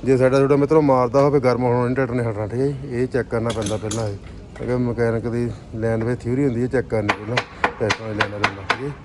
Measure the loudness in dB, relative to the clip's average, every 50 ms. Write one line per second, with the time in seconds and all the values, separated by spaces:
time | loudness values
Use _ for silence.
0 | 4 4 4 6 6 6 6 4 4 6 4 4 4 6 6 6 6 6 4 4
1 | 4 4 4 4 4 6 4 4 4 4 2 4 2 2 2 2 2 0 0 0
2 | -2 0 0 -2 -2 -2 -2 -4 -4 -4 -2 -2 -2 -2 -2 -4 -8 -6 -4 -2
3 | -2 0 0 -2 -2 -2 -2 -2 -2 -2 -2 -2 -2 -4 -4 -4 -4 -6 -4 -4
4 | -4 -4 -6 -8 -12 -16 -18 -18 -18 -18 -14 -10 -4 -4 -2 0 0 -2 0 0
5 | 0 0 0 -2 -2 -4 -4 -2 -4 -4 -6 -8 -14 -12 -8 -4 -2 0 0 0
6 | 0 -2 -4 -4 -2 -4 0 0 0 0 0 0 -2 0 0 -2 -2 0 -4 -2
7 | -2 -2 -4 -4 -4 -4 -4 -4 -4 -6 -6 -4 -4 -4 -2 -2 -2 -2 -2 -2
8 | -4 -8 -2 -2 -2 -2 -2 -4 -4 -4 -4 -6 -6 -6 -4 -4 -4 -10 -10 -10